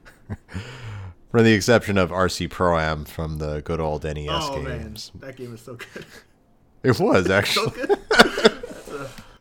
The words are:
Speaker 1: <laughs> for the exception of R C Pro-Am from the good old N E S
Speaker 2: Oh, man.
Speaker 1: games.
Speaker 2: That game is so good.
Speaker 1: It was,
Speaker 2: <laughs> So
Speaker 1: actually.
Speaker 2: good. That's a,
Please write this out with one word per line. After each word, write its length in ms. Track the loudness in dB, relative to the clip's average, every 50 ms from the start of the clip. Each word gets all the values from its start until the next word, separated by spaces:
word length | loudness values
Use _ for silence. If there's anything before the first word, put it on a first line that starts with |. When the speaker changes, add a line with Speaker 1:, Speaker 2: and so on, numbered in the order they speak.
| _ -20 -20 _ -14 -14
Speaker 1:
<laughs> 1000 | -14 -14 _ _ -14 -12 -12 -12 -14 -14 -14 -14 -14 -14 -14 -16 -18 -20 -14 _
for 120 | 2 4 6
the 80 | 6 6
exception 440 | 4 6 6 4 4 4 4 2
of 140 | 2 2 2
R 180 | 2 0 0 0
C 200 | 0 -2 -4 -6
Pro-Am 560 | -2 0 2 4 4 4 2 0 -2 -4 -6
from 340 | -10 -8 -8 -6 -6 -4 -6
the 220 | -4 -4 -6 -6
good 180 | -6 -6 -4 -2
old 260 | -2 -2 -4 -4 -4
N 120 | -6 -6
E 120 | -6 -6 -6
S 200 | -4 -4 -4 -4
Speaker 2:
Oh, 100 | -6 -6
man. 180 | -6 -8 -8 -8 -10
Speaker 1:
games. 300 | -12 -12 -14 -16 -16 -18 -18
Speaker 2:
That 160 | -18 -18 -16
game 180 | -16 -16 -16 -16
is 60 | -18
so 160 | -16 -18 -16
good. 300 | -16 -16 -16 -16 -18 -18 -16 -20 -20 -20 _ _ _ _ _ _ _ _ _ _ _ 0
Speaker 1:
It 160 | 2 2 4
was, 280 | 2 4 4 4 4
Speaker 2:
<laughs> 20 | 4
So 60 | 2
Speaker 1:
actually. 360 | 2 2 2 0 0 0 -2
Speaker 2:
good. 280 | -4 -6 -2 0 0 -2 0 0
That's 800 | 6 6 6 6 6 4 2 2 2 2 -6 -14 -14 -16 -14 -14
a, 200 | -12 -12 -12 -12 -14 -16 -20 -20 -20 _